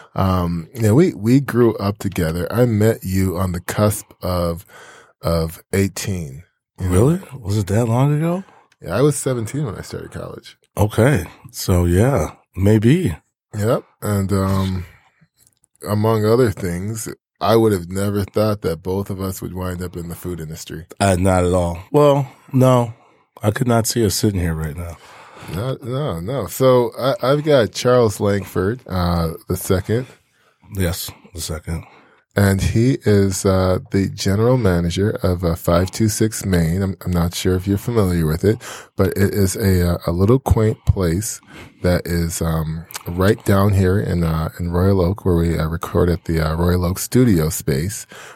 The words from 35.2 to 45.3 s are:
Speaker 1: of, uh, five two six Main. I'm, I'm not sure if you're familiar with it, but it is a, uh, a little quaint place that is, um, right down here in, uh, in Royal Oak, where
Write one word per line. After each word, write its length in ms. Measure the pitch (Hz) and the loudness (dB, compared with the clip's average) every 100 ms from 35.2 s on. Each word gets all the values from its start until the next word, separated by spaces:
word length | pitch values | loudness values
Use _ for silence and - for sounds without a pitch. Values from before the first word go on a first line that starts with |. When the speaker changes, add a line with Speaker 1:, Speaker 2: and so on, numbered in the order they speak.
Speaker 1:
of, 180 | 95 87 | -2 0
uh, 140 | 90 85 | -2 -2
five 340 | - 87 90 | 0 0 0
two 180 | - 110 | 0 0
six 360 | - 110 - | 2 -2 -2
Main. 380 | 101 87 80 92 | -2 0 0 0
I'm, 120 | 98 92 | -2 -4
I'm 60 | 92 | -4
not 240 | 87 85 | 0 0
sure 220 | - 95 92 | -2 -2 0
if 100 | 98 | 0
you're 120 | 101 | -2
familiar 480 | - 117 92 87 78 | 0 0 2 2 0
with 180 | 82 | 2
it, 180 | 98 113 - - - | 0 0 -6 -18 -12
but 140 | - 95 - | -2 0 2
it 180 | 101 | 0
is 220 | 101 95 - | 2 0 0
a, 380 | 98 90 87 | 2 2 2
uh, 40 | 87 - | 0 -2
a 60 | |
little 260 | 87 98 131 | 0 4 4
quaint 400 | - 117 110 - - | 2 2 2 -2 -2
place 540 | 101 87 85 - - _ - - - | 0 0 0 -4 -10 _ -20 -20 -4
that 240 | 87 90 - | 0 0 -2
is, 340 | 85 82 - | -4 -2 -2
um, 460 | 82 80 78 82 82 - - | -2 -2 -2 -6 -10 -14 -8
right 360 | 87 95 120 | 0 2 2
down 280 | - 98 101 | 2 2 4
here 260 | 98 92 98 | 4 2 2
in, 240 | 110 87 | 0 0
uh, 280 | 82 80 80 - | 0 0 -4 -6
in 100 | 87 | -4
Royal 300 | 87 95 98 | 2 2 4
Oak, 240 | 87 101 | 2 0
where 100 | 95 | 0